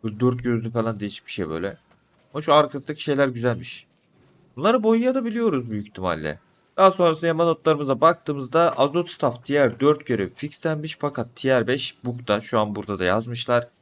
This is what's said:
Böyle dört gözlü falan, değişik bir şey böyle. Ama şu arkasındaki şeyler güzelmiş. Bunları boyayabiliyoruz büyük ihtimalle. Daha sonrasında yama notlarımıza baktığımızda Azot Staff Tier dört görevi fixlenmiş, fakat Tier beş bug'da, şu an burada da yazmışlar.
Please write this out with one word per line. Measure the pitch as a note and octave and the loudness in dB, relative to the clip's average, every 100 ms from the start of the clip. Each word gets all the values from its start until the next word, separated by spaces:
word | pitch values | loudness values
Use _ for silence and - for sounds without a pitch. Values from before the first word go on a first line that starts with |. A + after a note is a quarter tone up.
Böyle | A2+ G#2 | -8 0
dört | B2 B2 | 0 0
gözlü | B2 A#2 A#2 | -2 -2 -2
falan, | A#2 A2+ G#2+ | -2 -2 -4
değişik | G#2 - - | -8 -10 -12
bir | |
şey | - E2 | -6 -4
böyle. | D#2+ F#2+ - _ _ _ _ _ | -4 -6 -8 _ _ _ _ _
Ama | C#3 | -8
şu | D#3 | 4
arkasındaki | D3 D3 D3 - D3+ | 4 4 -2 -10 -8
şeyler | - C#3 C#3 | -2 2 2
güzelmiş. | A#2+ A#2+ A#2+ B2 - _ _ _ _ _ _ _ - | 2 -2 -2 -6 -16 _ _ _ _ _ _ _ -2
Bunları | E3+ B3 | 2 2
boyayabiliyoruz | A3 A3+ B3 C4 A#3 A3 A3+ C#3+ A#2 | 4 2 2 0 -2 -2 0 0 -4
büyük | G#2+ G#2 | -8 -8
ihtimalle. | - F#2 D#2+ D2+ D2+ _ _ _ - | -6 -2 -2 -4 -8 _ _ _ 4
Daha | G3 | 4
sonrasında | A3 F3 D#3+ E3 | 6 2 2 -2
yama | D#3+ E3+ | 0 0
notlarımıza | D#3+ - D3+ C#3+ B2+ | 2 2 0 0 4
baktığımızda | D#3 E3+ - C#3+ B2+ D#3+ E3+ - | 4 4 -4 -6 -2 2 2 2
Azot | C#3 D#3 E3+ | 0 0 -4
Staff | - C#3 A#2+ - | -2 -2 -2 -2
Tier | C#3+ C3+ A2+ | 2 2 2
dört | C#3 D3+ - | 2 2 0
görevi | A2+ F#2+ - | -2 -2 -6
fixlenmiş, | D3 - D#3+ D#3 D#3 - | -12 -6 -6 -4 -8 -8
fakat | D3 C#3 A2+ - | -8 -6 -10 -6
Tier | C3+ C3 A2 | 0 2 2
beş | C#3 - - | -2 -4 -8
bug'da, | B2+ B2 A#2+ G#2 | -8 -8 -2 -2
şu | A2+ A#2 | 0 0
an | G#2+ G#2 | 0 -4
burada | G#2 G2 | -6 -2
da | |
yazmışlar. | F2+ G2+ A#2 A#2+ - A#2+ A#2+ _ | 0 0 -2 -8 0 0 -2 _